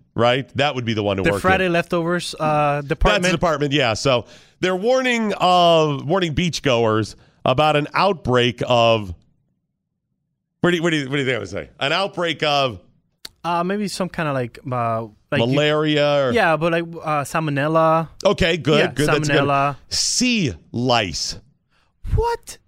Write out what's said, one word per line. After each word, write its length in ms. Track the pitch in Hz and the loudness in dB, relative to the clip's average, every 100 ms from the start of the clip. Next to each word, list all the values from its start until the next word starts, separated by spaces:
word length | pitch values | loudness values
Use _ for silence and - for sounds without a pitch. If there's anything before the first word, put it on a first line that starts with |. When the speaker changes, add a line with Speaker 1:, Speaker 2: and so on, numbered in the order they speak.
| _ | _
Speaker 1:
right? 400 | - 117 127 127 | 0 2 2 -2
That 200 | 113 143 | -2 -2
would 100 | 127 | -2
be 80 | 117 | -4
the 100 | 107 | -2
one 140 | 101 95 | 0 0
to 60 | |
Speaker 2:
the 100 | 95 | 0
Speaker 1:
work 80 | 202 | 0
Speaker 2:
Friday 240 | 185 190 | 2 2
Speaker 1:
in. 80 | 185 | 2
Speaker 2:
leftovers, 600 | 170 170 175 165 175 - - | 0 0 -2 -2 -4 -6 -6
uh, 440 | 156 151 147 143 | -2 0 0 -2
Speaker 1:
That's 60 | 143 | -4
Speaker 2:
department. 360 | 156 190 208 | 0 2 2
Speaker 1:
the 60 | 180 | 2
department, 400 | 175 180 147 147 | 0 0 0 0
yeah. 220 | 143 123 | 0 0
So 320 | 107 139 123 - - - _ | 0 0 0 -2 -14 -20 _
they're 160 | 180 185 | -4 -2
warning 560 | 214 262 254 233 220 190 | 0 0 0 0 -2 0
of, 640 | 180 180 175 165 156 139 131 | 2 4 4 4 2 -2 -2
warning 280 | 190 175 | -2 -2
beachgoers 800 | 135 175 - 143 120 113 107 107 - _ _ - | -2 -2 -2 0 2 2 2 -2 -8 _ _ 0
about 280 | 131 151 147 | 2 2 2
an 120 | 147 | 0
outbreak 680 | 143 185 175 120 123 123 - - | 0 0 0 0 2 2 -2 0
of, 460 | 123 117 113 98 82 _ _ _ _ _ _ _ _ _ _ _ _ _ _ | 4 4 2 -2 -12 _ _ _ _ _ _ _ _ _ _ _ _ _ _
what 100 | 170 | -2
do 60 | 175 | 0
you, 60 | |
what 80 | 170 | 0
do 60 | 156 | -2
you, 120 | 131 | -2
what 80 | 143 | -4
do 40 | |
you 40 | 131 | -2
think 100 | 120 | -4
I 20 | |
would 100 | 98 | -6
say? 220 | 95 76 - | -10 -12 -8
An 120 | 135 | -4
outbreak 500 | 165 196 180 170 156 | -2 -4 -4 -6 -2
of 380 | 151 143 135 98 - _ _ _ - _ | -2 0 0 -4 -16 _ _ _ -20 _
Speaker 2:
Uh, 220 | 165 170 | -4 -2
maybe 240 | 180 202 202 | -2 -4 -6
some 200 | - 180 | -6 -8
kinda 220 | - 156 | -4 -4
like, 240 | 135 123 - 135 | -4 -6 -10 -8
uh, 360 | 123 117 113 113 - _ | -4 -2 -4 -6 -14 _
like 100 | 143 | -2
you 60 | 117 | 0
Speaker 1:
malaria 800 | 135 151 151 156 151 147 143 135 | 2 2 2 0 2 2 2 2
or 60 | |
Speaker 2:
Yeah, 240 | 226 180 156 | 2 2 2
but 160 | 170 | 0
like, 120 | 170 | -2
uh, 400 | 165 165 156 151 | -4 -8 -4 -4
salmonella. 840 | 139 165 156 139 147 160 160 160 160 - | -2 -4 -2 -2 0 2 4 2 0 -2
Speaker 1:
Okay, 320 | - 208 175 175 | 0 2 2 0
good, 200 | 143 151 | 2 2
Speaker 2:
Yeah, 60 | - | 2
Speaker 1:
good. 160 | - 151 | 0 0
That's 200 | 156 151 | 0 2
good. 100 | 147 | 2
Speaker 2:
salmonella. 380 | 143 139 139 139 - | 2 2 0 -4 -6
Speaker 1:
Sea 680 | - - - 247 233 151 78 - | -4 -2 0 0 0 -2 -4 -8
lice. 680 | 110 123 117 101 71 - - - _ _ _ _ _ - | -4 2 2 2 -4 -8 -10 -18 _ _ _ _ _ -4
Speaker 2:
What? 440 | - 466 466 - - | -2 0 -4 -10 -20